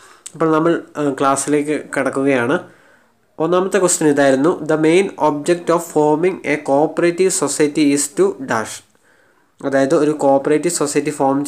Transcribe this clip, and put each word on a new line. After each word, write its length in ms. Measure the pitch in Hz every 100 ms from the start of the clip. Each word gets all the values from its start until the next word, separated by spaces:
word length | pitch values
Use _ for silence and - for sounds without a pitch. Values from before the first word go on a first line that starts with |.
| - - -
അപ്പോൾ 160 | 156 160 156
നമ്മൾ, 180 | 165 165 - -
ആ, 20 | 147 131
ക്ലാസ്സിലേക്ക് 560 | 139 139 - 147 147 147 - 147
കടക്കുകയാണ്. 580 | 131 135 139 131 120 175 - _ _ _ _ _ _ - 160
ഒന്നാമത്തെ 360 | 180 190 196
ക്വസ്റ്റ്യൻ 260 | 180 - 156
ഇതായിരുന്നു, 400 | 143 139 131 151 - 151
"The 60 | 156 156
main 200 | 170 202 - 151
object 400 | 147 147 175 - 170
of 80 | 170 156
forming 420 | 151 151 180 175 -
a 40 | 147 143
cooperative 600 | 139 156 160 170 170 185 175
society 440 | 143 - 147 151 143 143
is 80 | - -
to 60 | 190 - 131
dash." 200 | 117 107 - _ _ _ _ _ _ _ _ 139
അതായത് 280 | 135 135 165 147
ഒരു 100 | 151 139
കോപ്പറേറ്റീവ് 520 | 139 139 151 170 -
സൊസൈറ്റി 340 | 143 147 143 147
ഫോം 180 | 139 139